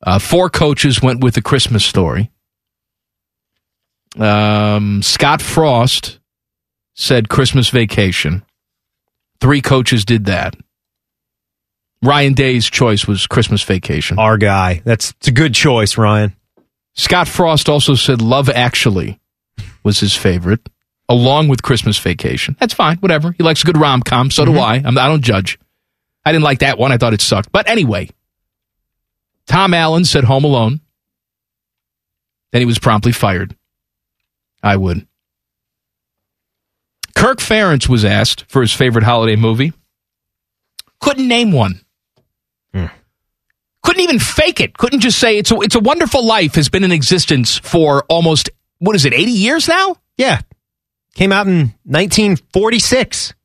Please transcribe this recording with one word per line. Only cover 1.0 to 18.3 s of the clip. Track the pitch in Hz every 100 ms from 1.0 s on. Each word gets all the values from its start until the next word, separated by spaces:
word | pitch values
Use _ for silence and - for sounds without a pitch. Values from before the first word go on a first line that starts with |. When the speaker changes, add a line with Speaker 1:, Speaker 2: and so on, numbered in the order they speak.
Speaker 1:
went | 131 123
with | 127 120
A |
Christmas | - 131 - 110 -
Story. | - 85 64 110 _ _ _ _ _ _ _ _ _ _ _ _ _ _ _ _ _ _ -
Um, | 107 104 107 107 104 104 104 101
Scott | 101 - 143 151
Frost | - - 156 123 123 - - - _ _ _ _ _ _ _
said | - - 127 110
Christmas | - 131 139 120
Vacation. | 127 110 - 98 87 73 90 - _ _ _ _ _ _ _ _ _
Three | 127 143
coaches | - 135 123 120
did | 98 117 101
that. | 90 - - - _ _ _ _ _ _ _ _ _ _ _ _ _
Ryan | 123 147 139
Day's | 131 135 123 113
choice | - 120 104 -
was | 101 -
Christmas | - 110 104
Vacation. | - 95 - 76 - 95
Speaker 2:
Our | 110 110
guy. | 104 98 92 87
That's, | - 113 -
it's | - -
a |
good | 120 156
choice, | 113 151 120 104 -
Ryan. | 107 107 107 - _ _ _ _ _
Speaker 1:
Scott | - - 180 160
Frost | - 175 151 -
also | 147 131
said | 135 - 127
Love | 113